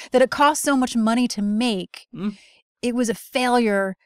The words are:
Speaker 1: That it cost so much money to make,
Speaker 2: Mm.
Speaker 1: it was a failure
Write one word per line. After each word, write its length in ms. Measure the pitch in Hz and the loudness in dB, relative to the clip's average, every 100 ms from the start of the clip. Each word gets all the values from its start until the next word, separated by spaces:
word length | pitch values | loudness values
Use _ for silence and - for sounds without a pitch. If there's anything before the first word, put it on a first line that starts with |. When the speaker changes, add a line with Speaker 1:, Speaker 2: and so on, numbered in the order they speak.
| - | 0
Speaker 1:
That 80 | 254 | 2
it 80 | 254 | 2
cost 300 | - 285 302 | 4 2 2
so 160 | 294 269 | 0 0
much 180 | 254 233 | 0 0
money 320 | 220 240 240 | 0 2 0
to 140 | - | -2
make, 640 | 202 214 247 196 - - - - | -4 -2 -2 -2 -6 -14 -18 -10
Speaker 2:
Mm. 220 | 202 202 - _ _ _ | -8 -8 -16 _ _ _
Speaker 1:
it 140 | 240 240 | -4 -2
was 140 | 233 | -2
a 40 | |
failure 840 | 196 - 262 247 247 226 202 190 185 | -4 -6 -2 2 2 2 0 -2 -6